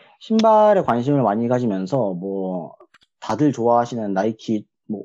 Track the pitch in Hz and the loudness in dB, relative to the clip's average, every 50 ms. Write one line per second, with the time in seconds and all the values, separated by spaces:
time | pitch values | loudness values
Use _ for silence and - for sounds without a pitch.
0 | _ _ _ _ - - 226 220 220 226 220 214 214 208 208 190 160 - 117 120 | _ _ _ _ -6 -2 0 2 4 6 6 6 6 6 4 4 2 0 0 0
1 | 120 143 147 139 123 101 101 113 120 120 127 127 123 113 95 95 95 92 - 135 | 0 0 2 2 2 2 0 0 0 0 0 0 0 -2 -2 -4 -4 -2 -2 -2
2 | 113 98 90 87 95 98 98 98 95 92 92 90 87 - - - - _ _ _ | -2 -2 -4 -6 -8 -6 -6 -6 -4 -4 -6 -6 -8 -12 -16 -20 -20 _ _ _
3 | _ _ _ _ - - 110 107 151 147 123 117 113 117 120 120 120 117 123 117 | _ _ _ _ -8 -6 -2 0 0 0 0 0 0 2 2 2 0 -2 -4 -6
4 | 110 101 98 95 101 113 113 - - - 110 104 107 _ _ _ _ - 110 101 | -6 -4 -2 -2 -2 -2 -4 -6 -6 -4 -4 -4 -6 _ _ _ _ -12 -12 -10